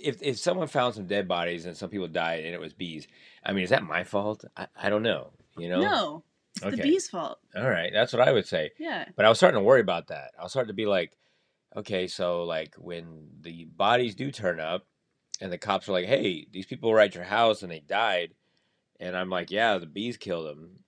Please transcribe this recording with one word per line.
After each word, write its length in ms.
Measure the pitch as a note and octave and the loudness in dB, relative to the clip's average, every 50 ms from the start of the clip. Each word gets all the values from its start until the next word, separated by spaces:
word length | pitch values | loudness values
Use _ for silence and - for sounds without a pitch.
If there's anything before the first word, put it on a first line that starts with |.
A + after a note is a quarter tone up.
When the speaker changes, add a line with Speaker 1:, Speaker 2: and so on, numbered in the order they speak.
Speaker 1:
if, 220 | - D3+ A#2+ G2+ - | -4 -4 -4 -2 -2
if 160 | C#3+ B2 - | -4 -2 0
someone 280 | - F3 F3+ F#3 E3 C#3 | 0 0 0 0 -2 -2
found 260 | - C#3 B2 B2 A2+ | 0 2 2 2 0
some 120 | A2 F#2+ | -4 -6
dead 220 | F2 G2+ G#2 G2 F2+ | -2 -2 -2 0 0
bodies 380 | F2+ F2 F2 F2 F2 E2+ E2 | 0 0 0 -2 -4 -6 -8
and 100 | F2+ E2 | -10 -12
some 140 | - G2+ F2+ | -10 -10 -8
people 180 | G#2 G2 F2+ E2 | -6 -6 -6 -2
died 360 | D#2+ F2 E2 E2+ E2 E2 D#2 | -2 -2 0 0 -2 -4 -6
and 100 | E2 F2 | -8 -8
it 60 | E2+ | -8
was 120 | E2 D#2+ - | -10 -12 -12
bees, 340 | - F#2 E2+ D#2 D#2 - - _ - - - - - - | -10 -10 -10 -10 -12 -14 -16 _ -20 -20 -20 -20 -10 -6
I 80 | - G2 | -4 -2
mean, 120 | G2 F#2 | -2 2
is 60 | F2 | 2
that 120 | B2+ - G#2 | 2 2 2
my 200 | D#2+ D#2 F2 F#2 | 0 -4 -4 -4
fault? 400 | - - G2+ G2+ G#2+ A2 - - - - | -2 -2 -2 -2 -2 -6 -6 -10 -20 -14
I, 100 | - G2 - _ | -12 -14 -12 _
I 120 | - - G#2 | -4 -2 0
don't 120 | G#2 G#2+ A2+ | 0 2 2
know, 280 | A#2 F2+ C#2 A#1+ - _ _ _ _ - | 0 0 -2 -4 -10 _ _ _ _ -14
you 120 | - E2 F2 | -10 -6 -2
know? 120 | F2+ - | 0 0
Speaker 2:
No, 440 | F#4 G#4 F#4+ B3+ G3 D4 D4+ E3+ - _ _ _ _ _ - | 2 2 2 0 -2 -2 -6 -12 -18 _ _ _ _ _ -14
it's 60 | - - | -8 -6
the 40 | G3 | -4
Speaker 1:
Okay. 140 | C4+ A3+ - | -4 -2 2
Speaker 2:
bees' 260 | C#4+ F4 G4 - - | 2 2 2 0 -4
fault. 300 | - F3+ D3+ - - _ _ _ - | -8 -8 -8 -8 -10 _ _ _ -8
Speaker 1:
All 120 | F#2 A#2+ C3 | -4 -2 0
right, 220 | G2+ E2+ E2 - - | 0 0 -2 -2 2
that's 200 | G#2 B2 - - | 2 2 2 4
what 140 | A#2 B2+ | 4 6
I 60 | C#3+ C#3 | 6 6
would 140 | G#2+ F2+ | 4 2
say. 240 | - - E2 D#2 D2+ - - | 0 -2 -2 -2 -2 -6 -10
Speaker 2:
Yeah. 260 | D#4 E4 B3 E3 - - - | -8 -8 -6 -8 -8 -10 -2
Speaker 1:
But 100 | - G#2 | 6 8
I 20 | A2 | 8
was 100 | A#2 - | 8 10
starting 200 | C#4 A3+ D3 G#2+ | 8 8 8 8
to 40 | G2 | 6
worry 160 | A2 C3+ B2+ | 8 8 8
about 280 | G#2+ F#2 F2 E2+ - - | 6 4 0 -2 -2 -6
that. 240 | D#2+ C#2+ C2+ - - - | -12 -12 -12 -14 -14 -14
I 40 | E2+ | -12
was 80 | F2+ - | -6 -4
starting 160 | C3+ B2 G#2+ | -4 -4 -4
to 60 | G2+ | -4
be 120 | G2+ A2 | -4 0
like, 300 | G#2 G2+ F#2 E2+ - _ _ _ _ _ _ _ _ _ _ _ _ - | 2 2 2 0 -2 _ _ _ _ _ _ _ _ _ _ _ _ -12
okay, 300 | G#2 G2+ - G2+ F#2 F#2 F2 | -12 -8 -4 -4 -4 -2 -4
so, 360 | - - F#2 F2 F2 F2 E2+ | -4 -4 -2 -2 -2 -2 -4
like, 300 | E2+ E2 D#2+ D#2+ D#2 _ - | -4 -4 -4 -6 -8 _ -20
when 500 | F2 F2 F2 E2+ E2 E2 D#2+ D#2 D2+ D2 B1+ B1+ D2+ | -14 -12 -12 -12 -12 -14 -18 -20 -20 -20 -20 -20 -16
the 220 | E2+ E2+ E2+ E2 | -16 -16 -16 -16
bodies 500 | E2 E2 E2+ G2 G#2+ A#2+ B2 B2+ A#2 G2 | -16 -4 0 2 4 4 4 2 0 -4
do 140 | G#2 C3 C#3 C3+ | -6 -8 -8 -8
turn 260 | - G#2+ F2+ E2+ D#2+ | -4 -2 -2 -2 -2
up 260 | D#2 D#2+ F2+ F#2+ _ _ _ _ _ _ _ _ _ _ - - | -4 -4 -4 -6 _ _ _ _ _ _ _ _ _ _ -14 -10
and 120 | G2 F#2+ F2 | -8 -8 -8
the 60 | F2 | -8
cops 300 | - G#2+ G2 F#2+ - G2+ | -2 -2 -2 -2 -2 -2
are 40 | F#2+ | -2
like, 140 | F2+ F2+ | -2 0
"Hey, 400 | G2+ C3+ - - - F2 D2+ - _ G#2+ | 2 0 2 2 0 -4 -4 -10 _ -14
these 140 | F#2 F#2+ | -14 -12
people 240 | - B2+ - - A2+ | -12 -12 -4 0 4
were 100 | A2 A2 | 6 6
at 140 | G#2 G2 F2+ | 6 6 4
your 100 | F2 F2+ | -6 -8
house 380 | F#2 G#2 A2+ A#2 A2+ G#2+ - G2+ | -2 2 4 4 4 4 2 -4
and 80 | F2 E2 | -12 -12
they 60 | D#2 | -12
died," 540 | C#2+ D2+ F#2+ G#2 A2+ G#2+ F#2+ F2+ E2+ E2 _ _ _ _ _ _ _ _ _ _ _ _ _ - | -8 -4 0 0 2 2 2 0 -2 -2 _ _ _ _ _ _ _ _ _ _ _ _ _ -12
and 180 | F2 F2+ F2+ | -10 -6 -4
I'm 140 | F2+ F#2 F#2 | -4 -4 -2
like, 200 | F#2 F2+ E2+ - F2+ | -2 -4 -4 -2 -2
"Yeah, 260 | G#2 A2+ A2+ G2+ F#2 | 0 2 2 2 0
the 80 | E2+ | -2
bees 300 | D#2 D2+ G2 A2 B2 A#2 - | -8 -8 -8 -8 -8 -8 -10
killed 280 | - G2+ F2 E2 D#2+ D2+ | -8 -6 -6 -6 -6 -8
them," 320 | D2 D2+ D#2+ E2+ F#2 - _ | -12 -14 -18 -20 -20 -20 _